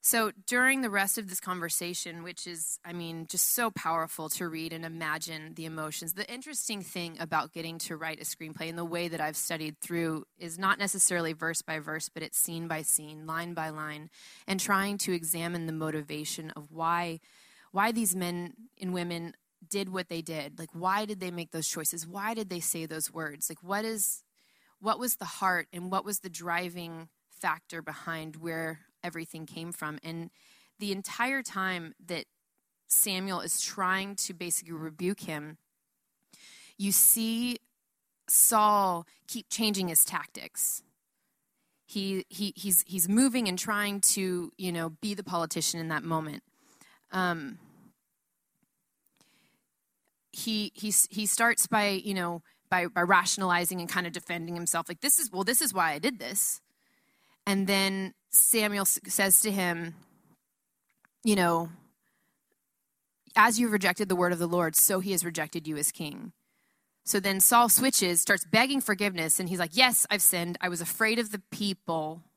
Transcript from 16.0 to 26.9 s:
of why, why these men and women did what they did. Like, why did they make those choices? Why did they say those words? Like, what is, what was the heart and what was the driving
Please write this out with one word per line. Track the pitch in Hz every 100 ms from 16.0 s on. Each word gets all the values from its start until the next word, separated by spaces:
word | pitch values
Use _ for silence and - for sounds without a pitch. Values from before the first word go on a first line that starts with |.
| 147 151 151 - 156
of | 151 147
why, | 160 165 170 175 165 _ _ - - _
why | 190 214
these | 233 214 185
men | 175 175 175 - 226 _
and | 185 180
women | 175 170 170 - _ _ 170
did | 196 190
what | 185 180
they | 165
did. | 160 160 143 151
Like, | 165
why | 165 180 196 214
did | 202
they | 180
make | 175 165
those | 165 156
choices? | - 151 170 160
Why | 196 208
did | 226 202
they | 175
say | 160 165 160
those | 160 -
words? | 165 156 147 -
Like, | 160
what | 175 196 220
is, | 220 - - _ _ _ _ _ _
what | 202 151
was | 247 -
the | 180
heart | - 190 175 -
and | 180 185
what | 190
was | 196 196
the | 190
driving | 165 170 170 180 175 170